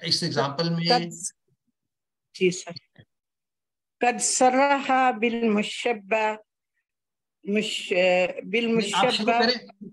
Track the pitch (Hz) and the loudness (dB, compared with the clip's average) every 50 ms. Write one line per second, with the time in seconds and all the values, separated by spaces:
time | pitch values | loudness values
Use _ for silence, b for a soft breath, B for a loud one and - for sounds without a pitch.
0 | - 165 160 - 175 156 131 143 135 139 139 - 170 170 170 165 165 170 247 - | -6 -4 -4 -2 -2 -4 -2 -2 -4 -4 -4 -4 -4 -2 -2 -2 0 0 0 0
1 | - 170 165 - - - - _ _ _ _ _ _ _ _ _ _ _ _ _ | 0 -4 -8 -12 -12 -14 -14 _ _ _ _ _ _ _ _ _ _ _ _ _
2 | _ _ _ _ _ _ - - 185 180 175 - - 175 175 - - _ _ - | _ _ _ _ _ _ -6 -2 0 0 0 -2 -8 -14 -18 -18 -20 _ _ -20
3 | - _ _ _ _ _ _ _ _ _ _ _ _ _ _ _ _ _ _ _ | -20 _ _ _ _ _ _ _ _ _ _ _ _ _ _ _ _ _ _ _
4 | - 240 240 208 208 - - - 262 254 254 262 277 285 285 277 233 - 262 262 | 0 0 0 0 -2 -4 2 4 4 4 6 4 4 4 2 2 2 2 2 4
5 | 262 254 240 214 220 240 226 233 233 226 208 208 208 - - - - 240 240 208 | 4 2 2 2 0 -2 0 0 2 2 2 2 0 -2 -6 -4 -4 -4 -4 -4
6 | 196 190 220 220 220 214 214 214 - _ _ _ _ _ _ _ _ _ _ _ | -2 -2 -2 0 0 -2 -2 -4 -10 _ _ _ _ _ _ _ _ _ _ _
7 | _ _ _ _ _ _ _ _ - 196 202 214 208 214 - - - - 196 180 | _ _ _ _ _ _ _ _ -6 -2 -2 -2 -2 -2 -4 -8 -6 -2 0 2
8 | 185 185 180 180 180 175 - - - 185 190 233 233 226 226 226 208 208 - - | 4 4 4 2 2 0 -2 -8 -8 -4 -2 -2 0 2 0 0 0 0 0 2
9 | - 254 226 - 214 233 233 233 226 233 254 226 - - - _ - 190 | 2 2 2 0 0 0 2 2 2 0 0 -4 -8 -14 -20 _ -20 -20